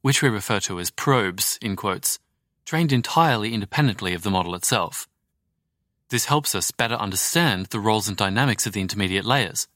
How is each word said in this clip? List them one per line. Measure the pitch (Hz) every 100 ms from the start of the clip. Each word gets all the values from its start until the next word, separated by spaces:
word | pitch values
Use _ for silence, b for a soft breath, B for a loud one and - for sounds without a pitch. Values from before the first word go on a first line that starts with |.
which | 135 135
we | 143
refer | 110 - 104
to | - 90
as | 87
probes, | - - 135 98 90 - -
in | 117 95
quotes, | 101 95 - - _ _ _ _ -
trained | 160 165
entirely | 131 - - 165 117 107
independently | 113 98 - 147 98 95
of | 87
the | 98
model | 95 87
itself. | 90 - 120 85 - - _ _ _ _ _ _ _ _ _ _
This | 123 -
helps | 147 147
us | 101 -
better | - 117 117
understand | 104 - - 170 170 95 95
the | 113
roles | 104 110 101
and |
dynamics | 95 98 101 139 104 -
of |
the | 98
intermediate | 95 101 95 95
layers. | 101 135 98 - -